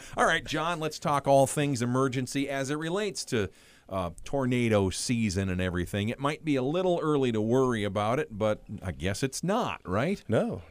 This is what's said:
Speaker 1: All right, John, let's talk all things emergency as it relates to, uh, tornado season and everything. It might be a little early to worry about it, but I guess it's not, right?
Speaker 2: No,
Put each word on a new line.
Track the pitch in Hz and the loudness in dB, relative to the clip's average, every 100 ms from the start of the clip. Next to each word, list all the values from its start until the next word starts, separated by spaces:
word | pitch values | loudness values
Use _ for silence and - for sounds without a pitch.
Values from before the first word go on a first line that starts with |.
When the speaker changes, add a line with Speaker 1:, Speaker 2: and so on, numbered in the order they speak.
| - - | -4 2
Speaker 1:
All | 208 | 2
right, | 165 - | 2 -2
John, | 156 160 170 | -4 -2 -2
let's | 156 - | -4 -4
talk | 170 143 143 | -2 0 4
all | 139 131 | 6 6
things | - 143 127 | 2 0 0
emergency | 120 127 135 131 123 139 139 | 0 2 2 0 -2 -2 -2
as | 139 135 | -4 -4
it | 151 | -4
relates | 165 190 214 - - | -2 -2 -4 -6 -2
to, | 120 95 - - - - | -2 -2 -6 -20 -20 -8
uh, | 95 87 - - | -4 -4 -6 -6
tornado | 139 127 127 117 104 95 | -2 0 2 4 4 4
season | - - 117 110 92 95 | 0 -2 0 0 0 0
and | 90 | 0
everything. | 92 87 85 101 104 | 0 0 -2 -2 -2
It | 117 | -2
might | 139 156 | -4 -2
be | 156 135 | -2 0
a | |
little | 127 170 185 170 | 0 2 2 2
early | 151 147 131 | 2 2 2
to | 110 | 2
worry | 107 127 131 113 101 | 2 4 4 2 0
about | 98 104 131 | 0 0 0
it, | 151 104 | -2 -2
but | 107 107 - 107 | 0 0 -6 -10
I | 92 | -8
guess | 67 85 98 | -4 -2 -2
it's | 135 - 165 | -4 -4 -2
not, | 220 165 85 - | -2 -2 -6 -4
right? | 95 151 202 - | -2 0 -2 0
Speaker 2:
No, | 113 226 104 - | 0 0 -4 -8